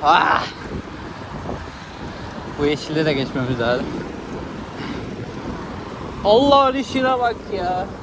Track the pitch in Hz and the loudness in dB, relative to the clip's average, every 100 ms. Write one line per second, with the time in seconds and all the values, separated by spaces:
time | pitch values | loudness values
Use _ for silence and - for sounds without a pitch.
0 | 147 165 160 147 - - - - - - | 8 6 6 2 0 -8 -8 -8 -8 -10
1 | - - - - - - - - - - | -10 -10 -10 -10 -8 -8 -8 -12 -14 -12
2 | - - - - - - 147 147 - 156 | -10 -10 -10 -10 -10 -2 0 0 -2 0
3 | 156 135 131 135 127 123 117 123 - - | 2 2 0 -2 -2 0 2 2 0 -6
4 | - - - - - - - - - - | -6 -10 -8 -8 -8 -10 -10 -8 -8 -6
5 | - - - - - - - - - - | -6 -8 -8 -8 -8 -8 -8 -8 -10 -8
6 | - - 190 220 285 277 269 262 269 262 | -8 -2 6 8 10 8 8 4 0 0
7 | 262 254 240 220 - 196 180 180 196 - | 2 4 2 -2 -4 -4 0 -2 -2 -8